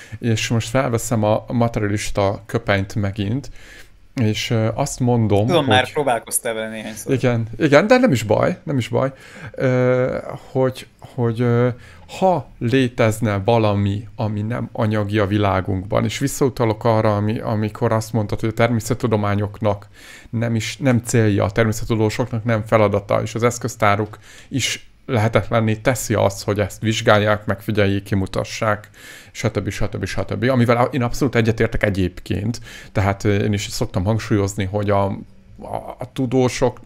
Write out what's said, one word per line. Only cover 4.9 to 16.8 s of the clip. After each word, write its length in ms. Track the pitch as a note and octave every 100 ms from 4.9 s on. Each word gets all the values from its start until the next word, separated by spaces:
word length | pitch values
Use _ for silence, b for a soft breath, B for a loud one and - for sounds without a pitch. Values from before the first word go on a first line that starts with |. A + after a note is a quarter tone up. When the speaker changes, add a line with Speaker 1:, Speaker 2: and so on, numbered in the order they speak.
| -
Speaker 1:
mondom, 460 | B2 A#2+ G#2+ G2 A2+
Speaker 2:
Tudom, 200 | E3 C3+
már 160 | B2+
Speaker 1:
hogy 100 | B2
Speaker 2:
próbálkoztál 600 | D#3 C3+ A2+ A2+ - A#2+
vele 140 | A2 A2
néhányszor. 440 | A2 A2 G#2+ -
Speaker 1:
Igen, 360 | C3 B2 A#2 A2+ -
igen, 280 | D#3 C#3+ G#3+
de 100 | B3+
nem 160 | B3+
is 100 | B2
baj, 360 | G#2 G#2+ B2 F3+
nem 160 | E3 C#3
is 100 | A#2
baj. 240 | A#2+ C3 B B B D3
Ö, 640 | - C3 B2+ B2+ B2+ B2+ - - C3 -
hogy, 360 | C3 C3 B2+ - _ -
hogy, 260 | - A#2 A2+
ö, 280 | B2 A#2+ B2 A#2+ B B B -
ha 300 | F#3+ E3 - -
létezne 800 | A#2+ C3+ B2 - A2+ G#2+ A2+ G2+
valami, 640 | G2+ A#2 G#2+ G2+ G2+ G#2 A2 -
ami 260 | G#2+ G#2
nem 260 | G#2+ B2 -
anyagi 460 | - A2 G#2+ G2+ G#2+
a 80 | G2
világunkban, 800 | G#2 G2+ F#2+ F#2 F#2+ G#2 A#2
és 140 | A2+ -
visszautalok 680 | C3+ - C3+ - A2+ A2